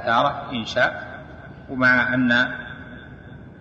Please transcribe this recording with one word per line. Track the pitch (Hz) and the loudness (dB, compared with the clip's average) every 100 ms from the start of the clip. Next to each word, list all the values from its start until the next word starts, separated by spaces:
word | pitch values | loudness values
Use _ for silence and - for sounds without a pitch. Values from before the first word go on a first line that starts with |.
| - | 2
تارة | 117 143 131 - | 4 4 0 -6
إن | 123 107 | -6 -2
شاء، | 127 139 - - - - - - - - | 2 2 0 -10 -14 -14 -16 -16 -16 -10
ومع | 135 127 127 117 | 2 6 6 4
أن | 127 123 120 127 - - - - - - - - - - - | 4 4 4 2 -2 -10 -14 -14 -16 -16 -18 -18 -18 -18 -18